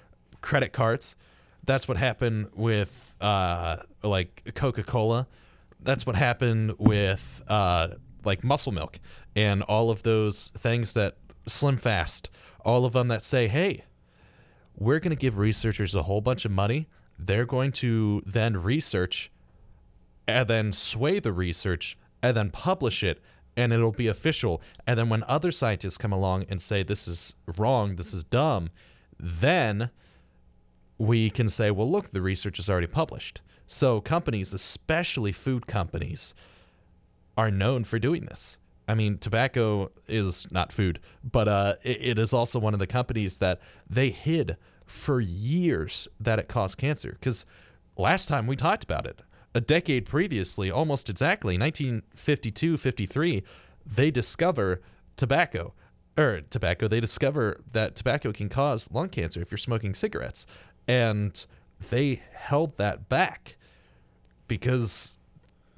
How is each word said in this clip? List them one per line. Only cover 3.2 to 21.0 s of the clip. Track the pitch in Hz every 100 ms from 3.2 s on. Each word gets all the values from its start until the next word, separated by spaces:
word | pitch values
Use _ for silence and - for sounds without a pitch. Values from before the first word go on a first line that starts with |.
| 104 98 92 87 82 87 - -
like, | 107 95 85 - -
Coca-Cola. | - 139 - - 120 110 117 127 - - - - -
That's | - 135 -
what | 98
happened | 127 120 123 113 110 -
with, | 107 104 98 101 - - -
uh, | 107 95 87 82 - - - 104
like, | 95
Muscle | 123 139 -
Milk | 90 73 - - - - 107
and | 107 98
all | - 107 117
of | 104
those | 113 110 107 98 -
things | - 117 120 113
that | 117 98 - - - -
Slim | - 143 131
Fast, | 120 98 80 - - - - - 107
all | 123 127
of |
them | 127 123
that | 113
say, | - 131 113
"Hey, | 131 190 - - _ _ _ - - - _ _ -
we're | 104 156
gonna | 170 147
give | 131 101
researchers | 107 107 113 - 95 92
a |
whole | 78 101
bunch | 104 123
of | 110
money. | 95 101 135 160 - - -
They're | 92 104 120
going | 127 135
to | - 123 113 107 104 98
then | 110 113 98
research | 92 147 - 98 92 - - - - - - - - _ _ _ -
and | 117 117
then | 113 107
sway | 92 - 110